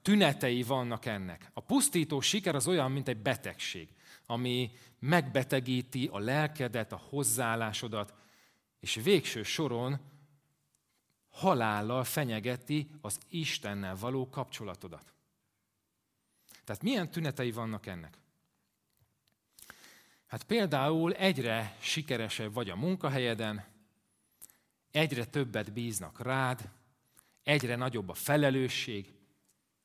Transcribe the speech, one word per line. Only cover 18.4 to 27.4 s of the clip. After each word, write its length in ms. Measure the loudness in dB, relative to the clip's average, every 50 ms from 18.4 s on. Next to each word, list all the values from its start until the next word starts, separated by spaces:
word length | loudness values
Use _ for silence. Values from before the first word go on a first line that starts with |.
| _ _ _ _ _ _ _ _ _ _ _ _ _ _ _ _ _ _ _ _ _ _ _ -20 -20 -20 -20 -20 -20 -20 -20 -20 _ _ _ _ _
Hát 160 | _ -12 -12 -4
például 720 | 0 2 2 2 2 2 2 4 4 4 2 2 2 0
egyre 600 | 4 2 2 4 2 0 0 0 0 -2 -4 -8 -8
sikeresebb 720 | -4 -4 -2 -2 -2 -2 -2 -2 -2 -4 -4 -4 -4 -4 -2
vagy 160 | -4 -4 -2
a 60 | -2
munkahelyeden, 920 | -2 0 0 0 0 0 0 0 2 2 0 0 0 -2 -2 -4 -6 -8 -12 -20 -20 _ _ _ _ _ _ _ _ _ _ _ _ -20 _ _ _ _ _ _ _ _ _
egyre 340 | 2 2 2 2 2 -2 -4
többet 480 | -2 -2 -2 -2 0 -2 -4 -4 -4 -6
bíznak 480 | -6 -6 -4 -6 -6 -8 -10 -12 -8
rád, 480 | -4 -2 0 0 0 0 -2 -4 -8 -16 -16 _ _ _ _ _ _ _ _ -20 _ _ _ _